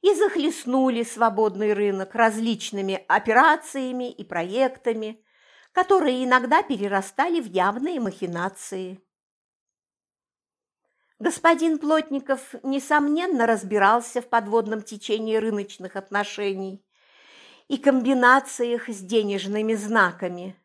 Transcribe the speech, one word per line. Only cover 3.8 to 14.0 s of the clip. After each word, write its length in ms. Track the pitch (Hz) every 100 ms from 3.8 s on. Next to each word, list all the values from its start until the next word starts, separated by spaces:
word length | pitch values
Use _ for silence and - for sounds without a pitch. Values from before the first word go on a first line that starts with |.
| 254 254 247
и 120 | -
проектами – 1000 | 202 175 175 214 262 262 240 220 214 220 _ _ _ _ _
которые 520 | - 370 381 311 254
иногда 400 | 254 254 240 311
перерастали 760 | - 240 202 202 196 - 320 339
в 60 | 226
явные 540 | 185 185 214 294 330
махинации. 1000 | 220 190 180 170 185 185 - 190 185 185 _ _ _ _ _ _ _ _ _ _ _ _ _ _ _ _ _ _ _ _ _ _
Господин 580 | 220 - 330 330 330 302
Плотников, 760 | 302 311 311 277 269 269 - 240
несомненно, 840 | 269 269 269 302 285 302 359 294 233
разбирался 760 | 220 202 208 196 233